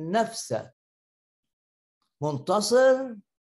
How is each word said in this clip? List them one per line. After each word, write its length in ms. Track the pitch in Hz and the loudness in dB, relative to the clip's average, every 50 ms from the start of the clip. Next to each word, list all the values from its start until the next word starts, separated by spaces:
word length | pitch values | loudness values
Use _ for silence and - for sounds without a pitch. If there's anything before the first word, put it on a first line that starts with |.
| 156 165 | -8 -2
نفسك 640 | 190 226 220 196 - - - - 117 107 - - _ _ _ _ _ _ _ _ _ _ _ _ _ _ _ _ _ _ _ _ _ _ _ _ _ _ _ _ _ - | 0 0 0 -2 -4 -12 -8 -6 -6 -6 -6 -10 _ _ _ _ _ _ _ _ _ _ _ _ _ _ _ _ _ _ _ _ _ _ _ _ _ _ _ _ _ -6
منتصر، 960 | 143 151 147 131 135 180 190 214 208 214 240 254 262 262 262 262 269 254 226 202 _ _ _ _ | -6 -4 -4 -4 -2 0 0 0 0 2 4 6 6 6 4 4 0 -8 -12 -16 _ _ _ _